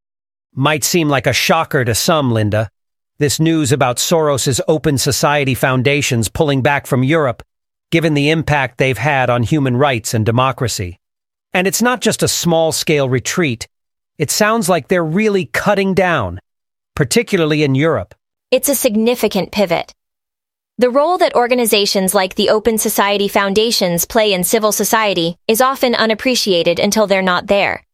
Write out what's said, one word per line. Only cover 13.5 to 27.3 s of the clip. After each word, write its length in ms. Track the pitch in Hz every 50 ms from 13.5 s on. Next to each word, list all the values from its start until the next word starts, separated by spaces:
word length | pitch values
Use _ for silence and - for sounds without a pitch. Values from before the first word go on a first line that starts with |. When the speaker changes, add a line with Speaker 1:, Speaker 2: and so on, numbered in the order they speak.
| 117 110 - - _ _ _ _ _ _ _ _ _
Speaker 1:
It 140 | - 160 -
sounds 400 | - - 214 208 226 233 208 156
like 180 | 185 165 127 -
they're 160 | 196 180 170
really 460 | 156 156 196 220 214 202 196 170 - -
cutting 400 | - - 196 208 196 196 190 185
down, 480 | 175 185 180 170 143 110 90 87 92 - _ _ _ _ _ _ _ _ _ -
particularly 680 | - 147 - - 233 233 - - 170 165 151 156 151 151
in 120 | 143 135
Europe. 400 | 131 147 165 151 110 90 - - _ _ _ _ _ _ -
Speaker 2:
It's 200 | - 262 262 -
a 40 | 277
significant 760 | - - 254 202 214 220 233 247 240 - 214 - 196 170 - -
pivot. 400 | 208 202 170 165 151 - - - _ _ _ _ _ _ _ _ _ _ _ _ _ _ _ _
The 140 | - 226 247
role 280 | 233 277 294 330 359 359
that 180 | 349 285 -
organizations 800 | - 240 233 247 247 240 208 - 208 202 202 - 208 190 185 -
like 200 | 208 190 190 -
the 160 | - 208 -
Open 280 | 208 214 202 240 220 220
Society 500 | - 220 - - 208 202 202 202 202 196
Foundations 760 | - 220 202 196 196 208 220 233 226 - 208 180 175 170 -
play 280 | - - 233 214 214 196
in 100 | 180 175
civil 300 | - - 226 214 214 202
society 640 | - 208 - - 220 220 208 190 175 165 165 175 _ _
is 140 | - 226 214
often 340 | 254 262 269 262 - 254 233
unappreciated 880 | - 220 220 220 214 - 262 247 220 - 214 185 170 165 170 170 -
until 260 | - 202 202 220 214
they're 160 | 185 196 190 190
not 240 | 185